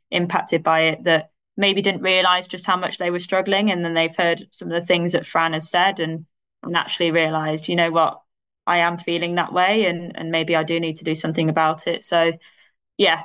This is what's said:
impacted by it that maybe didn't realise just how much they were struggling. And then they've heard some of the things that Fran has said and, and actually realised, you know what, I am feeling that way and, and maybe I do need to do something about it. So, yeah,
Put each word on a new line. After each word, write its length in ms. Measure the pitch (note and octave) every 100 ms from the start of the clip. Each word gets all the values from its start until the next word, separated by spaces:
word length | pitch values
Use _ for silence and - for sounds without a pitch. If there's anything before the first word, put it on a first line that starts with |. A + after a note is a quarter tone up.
| _
impacted 520 | F3 F3 - - E3
by 200 | E3 D#3+
it 220 | D#3+ D3+
that 280 | F3 D#3+ - _ _ -
maybe 260 | G3 G3
didn't 200 | G3 F#3
realise 440 | F#3 F#3 F#3 F3+ F3+
just 200 | F3+ -
how 100 | F3+
much 220 | F3+ -
they 120 | F3+
were 100 | F3
struggling. 520 | F3 F#3+ F#3+ G3 G#3+
And 140 | F3 E3+
then 80 |
they've 200 | E3 E3
heard 340 | E3 E3+ E3+ -
some 160 | - F3
of 40 |
the 120 | E3+ F3
things 280 | F3 E3+
that 120 | E3+ -
Fran 280 | E3+ E3
has 160 | D#3+ D#3+
said 320 | F3+ F#3+ F#3+
and, 240 | D#3+ E3 E3 _ _ _
and 140 | - E3+
actually 360 | - - E3+
realised, 580 | E3 D#3+ D#3+ D#3 D#3 D#3
you 80 | F3
know 120 | E3+
what, 300 | E3 D#3 - _ _ _ _ -
I 120 | F3
am 180 | E3+ E3+
feeling 380 | F3 E3+ E3+ F3
that 180 | -
way 320 | F3+ F#3 A3 F#3
and, 260 | F3 F3 -
and 120 | E3
maybe 260 | E3 D#3+ E3
I 80 |
do 160 | D#3+ E3
need 180 | E3 D#3+
to 80 | D#3+
do 100 | D#3
something 340 | D#3+ D#3 D#3
about 380 | D#3+ D#3 D#3+ F3+
it. 160 | E3
So, 300 | - E3+ E3 E3 - _ _ _ _ -
yeah, 260 | F#3+ D#3+